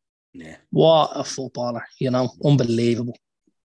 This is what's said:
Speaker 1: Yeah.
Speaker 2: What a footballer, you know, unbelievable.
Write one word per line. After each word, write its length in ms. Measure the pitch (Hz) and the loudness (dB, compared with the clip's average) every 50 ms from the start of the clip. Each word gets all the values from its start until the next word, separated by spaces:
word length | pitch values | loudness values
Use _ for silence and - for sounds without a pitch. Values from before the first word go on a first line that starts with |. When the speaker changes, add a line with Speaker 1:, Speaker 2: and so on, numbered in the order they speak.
| _ _ _ _ _ _ - | _ _ _ _ _ _ -20
Speaker 1:
Yeah. 220 | 85 82 80 82 - _ - | -20 -18 -18 -20 -20 _ -4
Speaker 2:
What 400 | - 131 151 160 165 156 147 - - | 2 4 6 6 6 4 4 0 -2
a 100 | 143 139 | -8 -8
footballer, 600 | - - - 135 120 - 120 120 120 120 113 - - _ - | -8 -8 -10 -10 -10 -8 -8 -8 -6 -8 -8 -12 -14 _ -6
you 120 | 139 131 | -4 -2
know, 200 | 123 127 127 123 - - - | 0 0 -2 -2 -4 -2 2
unbelievable. 760 | 151 143 131 120 117 117 117 120 120 120 113 123 123 120 _ _ _ _ _ _ _ _ _ _ | 2 2 2 2 0 0 0 0 0 0 -2 -4 -8 -10 _ _ _ _ _ _ _ _ _ _